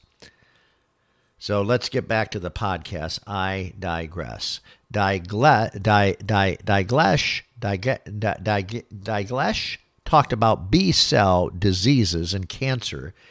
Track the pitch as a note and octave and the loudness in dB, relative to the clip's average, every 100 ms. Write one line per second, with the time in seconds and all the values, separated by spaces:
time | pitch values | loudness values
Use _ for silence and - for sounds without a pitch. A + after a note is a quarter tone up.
0 | _ _ - _ _ _ _ _ _ _ | _ _ -20 _ _ _ _ _ _ _
1 | _ _ _ _ - G#2 G2+ A#2+ - B2+ | _ _ _ _ -2 0 2 0 0 -4
2 | - A2 G#2 G#2+ F2 - G#2 F2 D#2+ E2+ | -2 -2 -2 -4 -8 -4 -4 -4 -6 -8
3 | D#2+ - - G2 F#2+ F#2+ F2+ F#2+ F2+ E2 | -8 -8 -8 -4 -4 -4 -8 -8 -6 -6
4 | D#2+ E2 C2 G#1 - - _ _ - G#2+ | -6 -8 -10 -8 -10 -10 _ _ -6 0
5 | G2 G2 F2 G#2 D3 A#2 G#2+ G#2 G#2 G#2 | 0 0 -4 2 4 6 2 -2 2 4
6 | G2+ - G2 G#2 F#2+ - G2+ G2 F#2+ C3+ | 4 0 0 2 2 0 0 0 2 2
7 | F#3+ D3+ - - - - G#2+ G2 A#2+ - | 4 2 0 -4 -10 -8 -4 -2 -2 -4
8 | - G#2 G#2+ F2+ G2 G#2 F#2+ A#2 - G#2 | -6 -4 -2 -2 -2 -2 -2 -8 -12 -12
9 | F#2+ G#2 G2+ B2+ F3 A3 - - _ _ | -4 -4 -2 -2 -2 -2 -6 -10 _ _
10 | - D3+ D3 A2+ A2+ G2+ F#2 E3 F#3+ - | 2 2 2 2 2 2 2 2 4 2
11 | - B2+ G2 F2+ F2+ F2+ G2+ F#2 G#2+ C#3 | 4 4 6 4 2 0 0 2 4 4
12 | F#2+ E2+ E2+ F#2+ F2+ - C3 B2+ - C#2 | 2 0 -2 -4 -6 -6 -4 -4 -6 -10
13 | C#2+ - _ | -12 -16 _